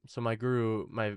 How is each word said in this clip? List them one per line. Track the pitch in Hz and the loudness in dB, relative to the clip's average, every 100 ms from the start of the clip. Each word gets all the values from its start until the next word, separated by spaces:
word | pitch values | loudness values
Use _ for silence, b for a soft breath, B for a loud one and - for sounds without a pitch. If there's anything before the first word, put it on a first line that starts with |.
| - | -14
so | - | -4
my | 117 | -2
guru, | 110 123 123 113 110 87 | 0 2 2 2 0 -2
my, | 110 107 | -2 -2